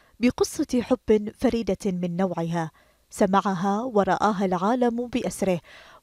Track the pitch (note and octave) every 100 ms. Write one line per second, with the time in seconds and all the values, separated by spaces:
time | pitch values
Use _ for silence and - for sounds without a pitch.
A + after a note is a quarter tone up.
0 | _ - A#3+ - G4+ - D4 B3 - B3
1 | - G#3+ G#3 - B3+ A3+ G3+ F#3 G#3 F3+
2 | F3 E3+ F#3+ E3+ E3 E3+ D#3+ - _ _
3 | _ - G#3 G3 G3+ F#3 G3 G3+ C4 G#3
4 | F#3+ E3+ G#3 F#3+ F#3+ F3+ G3 B3+ A#3+ A#3
5 | A#3+ B3 - - F#3+ F3 - - - -